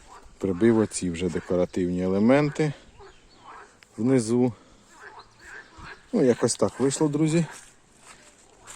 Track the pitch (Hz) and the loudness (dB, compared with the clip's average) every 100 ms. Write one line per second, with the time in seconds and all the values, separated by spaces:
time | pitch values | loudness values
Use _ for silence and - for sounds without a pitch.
0 | - - - - 95 87 113 113 104 - | -20 -20 -20 -6 -4 2 4 4 2 -2
1 | 90 82 92 85 - 90 90 - 87 90 | -6 -4 -4 -4 -2 0 0 -2 -2 -2
2 | 92 98 110 135 147 - 156 - - - | -2 2 4 4 2 -2 -4 -4 -16 -20
3 | - - - - - - - _ _ - | -20 -20 -20 -20 -20 -20 -20 _ _ -4
4 | 117 131 110 120 123 - _ _ _ - | 2 2 2 0 0 -2 _ _ _ -20
5 | - - - _ - - - - - - | -20 -20 -20 _ -20 -20 -20 -20 -20 -20
6 | _ 226 131 113 120 - 101 - 131 139 | _ 2 4 4 0 0 -2 0 -2 0
7 | 156 147 156 165 165 - - _ _ _ | -2 0 0 0 -2 -8 -20 _ _ _
8 | - - - _ _ _ - | -20 -20 -20 _ _ _ -20